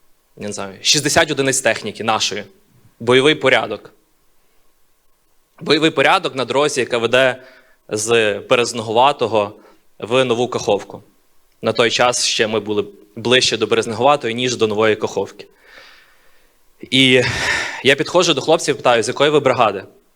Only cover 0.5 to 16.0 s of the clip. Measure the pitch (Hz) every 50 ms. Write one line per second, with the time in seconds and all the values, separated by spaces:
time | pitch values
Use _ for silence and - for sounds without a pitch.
0.5 | 101 101 98 98 95 98 - - - 151 135 147 - 165 165 160 156 135 135 135
1.5 | 131 - - 113 107 - - 107 95 - 110 113 110 104 - - 98 104 98 -
2.5 | _ _ _ _ _ _ _ _ _ - 117 113 127 131 131 151 156 147 - 131
3.5 | 127 113 113 107 - - - - _ _ _ _ _ _ _ _ _ _ _ _
4.5 | _ _ _ _ _ _ _ _ _ _ _ _ _ _ _ _ _ _ _ _
5.5 | _ - 135 139 147 160 151 165 - 135 135 147 175 196 165 151 131 131 123 113
6.5 | 120 135 147 151 - 135 117 - 123 120 117 117 120 127 135 127 123 127 - -
7.5 | - - _ _ _ _ _ - - 107 107 113 117 117 110 104 101 101 - -
8.5 | 135 120 120 117 - 120 107 117 107 117 127 143 143 - 123 104 113 107 101 104
9.5 | - - - - _ _ _ _ _ - 98 101 120 131 131 123 113 117 123 117
10.5 | - 113 - 117 101 95 - - - 98 - _ _ _ _ _ _ _ _ _
11.5 | _ _ - 113 107 - 120 113 - - 123 123 123 - - - - - 113 107
12.5 | 110 107 101 107 104 104 101 - - - - _ - 117 110 120 123 127 - -
13.5 | 123 110 113 101 117 113 107 117 110 104 120 139 147 143 - 113 113 120 127 127
14.5 | 120 107 113 107 104 104 110 110 107 104 107 104 - 101 98 - - - - -
15.5 | _ _ _ _ - - - - - -